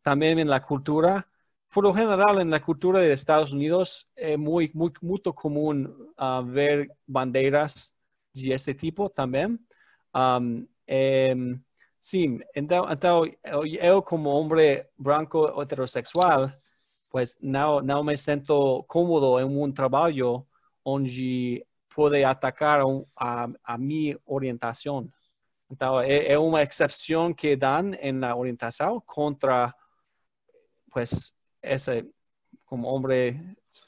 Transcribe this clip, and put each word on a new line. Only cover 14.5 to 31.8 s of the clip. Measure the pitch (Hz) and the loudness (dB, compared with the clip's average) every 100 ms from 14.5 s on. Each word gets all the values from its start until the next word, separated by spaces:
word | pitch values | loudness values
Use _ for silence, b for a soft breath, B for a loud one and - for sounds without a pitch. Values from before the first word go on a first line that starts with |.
| 160 151 135 - - | 4 6 4 -4 -6
branco | 139 151 156 160 151 - | 0 0 0 0 0 0
heterossexual, | 139 135 127 123 - 170 180 143 135 - _ _ _ _ _ | -6 -6 -4 -6 -4 2 4 4 2 -6 _ _ _ _ _
pues, | 131 123 - | -4 -4 -6
não, | 139 135 151 143 | -6 0 2 0
não | 135 143 | 0 -2
me | 151 147 | -2 -4
sinto | - 143 139 147 139 127 - | -2 -4 2 2 4 0 -2
cómodo | 170 175 160 135 127 | 0 2 2 4 2
em | |
um | 135 139 147 | 0 -2 -2
trabalho | 139 135 135 170 139 123 127 - _ _ _ | -2 0 2 2 0 -2 -2 -8 _ _ _
onde | 135 139 131 127 127 127 123 120 - _ _ | -4 -2 -4 -4 -4 -4 -4 -6 -8 _ _
pode | - 147 143 | 0 2 4
atacar | 135 135 131 - 151 147 135 135 - - | 2 2 -2 -2 2 2 2 -2 -8 -8
a, | 123 120 117 - | -6 -4 -6 -10
a | - 117 | -10 -8
minha | 135 156 151 - - | -4 -4 -4 -6 -8
orientação. | 135 131 120 117 120 143 139 110 - _ _ _ _ _ | -6 -4 -6 -8 -8 -8 -8 -8 -16 _ _ _ _ _
Então, | 135 131 131 | -6 0 0
é, | 131 143 143 | 2 2 4
é | 147 | 2
uma | 160 160 | 4 2
exceção | 143 - 143 - - 160 170 | 0 0 -2 -2 -4 -2 0
que | 160 151 135 | -2 -2 0
dão | 135 151 196 | 2 0 -2
em | 185 139 131 | -6 -6 -4
la | 123 120 | -4 -4
orientação | 127 120 117 - 170 233 - | -6 -6 -8 -4 -4 -4 -8
contra, | - 147 139 135 123 120 - _ _ _ _ _ _ _ _ _ _ _ | -4 -4 -2 0 2 0 -6 _ _ _ _ _ _ _ _ _ _ _
pues, | 127 120 - - _ _ _ | -6 -4 -6 -8 _ _ _
esse, | - 139 | -6 -4